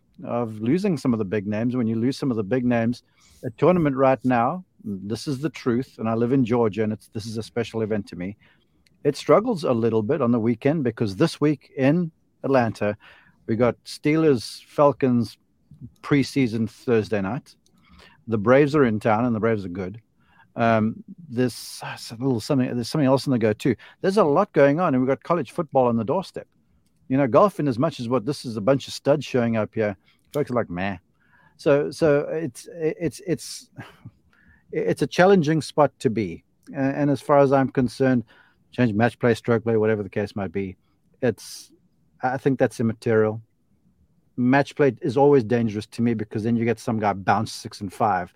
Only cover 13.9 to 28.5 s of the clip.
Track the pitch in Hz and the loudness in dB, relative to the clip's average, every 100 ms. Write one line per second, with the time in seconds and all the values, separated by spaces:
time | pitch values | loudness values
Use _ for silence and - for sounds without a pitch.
13.9 | - 147 160 160 123 - - - - 143 | -6 -2 2 2 2 -2 -16 -6 2 2
14.9 | - 135 120 113 - _ _ _ - 120 | 4 0 0 -2 -8 _ _ _ -20 -20
15.9 | _ - 143 123 143 123 113 110 - - | _ 0 0 2 0 0 -2 -4 -6 0
16.9 | 113 90 104 95 127 - _ _ _ _ | 0 0 -4 -4 -8 -12 _ _ _ _
17.9 | - - _ - 110 104 131 147 151 123 | -20 -20 _ -6 0 4 6 6 4 2
18.9 | 107 120 107 123 110 113 110 92 90 90 | 2 0 0 0 0 0 -2 -4 -8 -10
19.9 | 110 _ _ _ _ _ 120 117 113 110 | -12 _ _ _ _ _ -2 2 2 0
20.9 | - - - - 117 127 - - - - | -4 -14 -20 -8 -2 -2 -4 -14 -14 -14
21.9 | - - 113 135 117 - 139 127 120 113 | -14 -14 -6 -2 -2 0 0 0 -4 -4
22.9 | 160 131 135 147 123 110 104 147 104 - | 0 2 2 2 0 0 0 -2 -2 -6
23.9 | _ 180 202 165 147 - 156 143 151 180 | _ 0 2 4 2 2 4 4 4 0
24.9 | 127 131 135 - 170 - - 147 135 123 | 0 0 -2 -2 -4 -2 -8 -2 2 2
25.9 | 117 107 175 - - - _ _ _ _ | 0 -2 -4 -6 -12 -16 _ _ _ _
26.9 | _ - 131 135 143 202 - 147 113 160 | _ -4 0 4 4 4 2 -2 0 -2
27.9 | - 117 127 104 147 127 | -2 -4 -2 -2 -6 -8